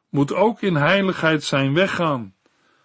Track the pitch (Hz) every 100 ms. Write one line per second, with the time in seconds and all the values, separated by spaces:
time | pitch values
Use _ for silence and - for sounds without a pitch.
0 | _ 143 139 - 214 220 196 160 147 196
1 | 190 175 160 156 - 143 135 147 190 -
2 | 165 135 101 _ _ _ _ _